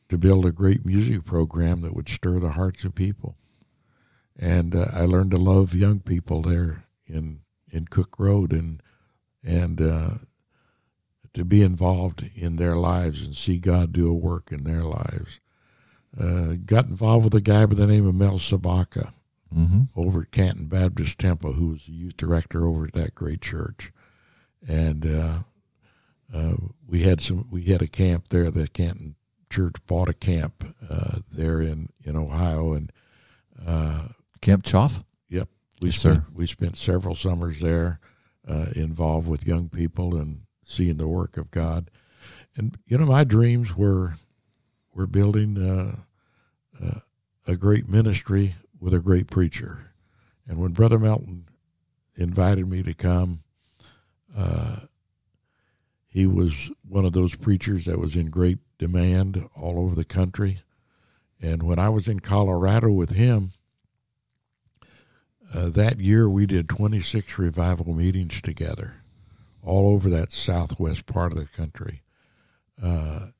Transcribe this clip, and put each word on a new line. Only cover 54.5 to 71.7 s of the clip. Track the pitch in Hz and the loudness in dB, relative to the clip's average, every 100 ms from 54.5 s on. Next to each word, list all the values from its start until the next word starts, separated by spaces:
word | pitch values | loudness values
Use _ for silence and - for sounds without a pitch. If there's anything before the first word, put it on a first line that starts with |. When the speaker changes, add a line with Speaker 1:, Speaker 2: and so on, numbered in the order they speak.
| 82 117 110 - _ _ _ _ _ _ _ _ _ _ _ _ | -2 -4 -8 -14 _ _ _ _ _ _ _ _ _ _ _ _
Speaker 1:
he | - 95 | 2 2
was | 92 87 71 - - - | 4 2 0 -8 -16 -4
one | 98 92 | 0 2
of | |
those | 87 90 - | 2 0 0
preachers | 107 95 110 95 85 | 0 2 0 -4 -4
that | 85 | -4
was | 80 85 | -2 -2
in | 80 | -2
great | 80 90 92 _ - | 2 2 2 _ -8
demand | 85 87 90 92 95 92 - - | -2 0 2 2 0 -4 -8 -10
all | 85 87 | -6 -2
over | 90 | -2
the | 85 | -2
country. | 78 95 90 95 101 95 _ _ _ _ _ _ _ - | -4 -2 -2 -2 -4 -4 _ _ _ _ _ _ _ -10
And | 82 82 | -4 -2
when | 82 85 | 0 2
I | 101 | 2
was | 110 104 | 0 -2
in | 98 | -4
Colorado | - 101 98 87 95 110 113 | 0 2 2 2 2 2 4
with | 98 85 | 2 0
him, | 95 123 113 92 - _ _ _ _ _ _ _ _ _ _ _ _ _ _ _ _ _ _ - | 2 4 2 -2 -10 _ _ _ _ _ _ _ _ _ _ _ _ _ _ _ _ _ _ -12
uh, | 82 85 | -4 -2
that | 80 107 120 | 2 2 2
year | 95 110 107 | 4 6 6
we | 98 101 | 4 2
did | 92 80 | 0 -2
twenty-six | - 104 104 87 110 - - | -2 0 -2 -4 -6 -6 -2
revival | 87 80 87 85 85 | -2 0 0 0 -2
meetings | 82 90 92 85 - | 0 0 0 -4 -6
together | - - 80 - - - _ _ _ _ _ _ | -8 -8 -8 -8 -12 -16 _ _ _ _ _ _
all | - 95 101 | -2 2 4
over | 101 92 | 4 2
that | 82 82 | 0 -2
southwest | - - 87 82 - 82 71 - | -4 -2 -2 -2 -4 -4 -4 -6
part | 92 87 | -2 -2
of | 80 | -4
the | 73 | -8
country. | - 78 | -8 -10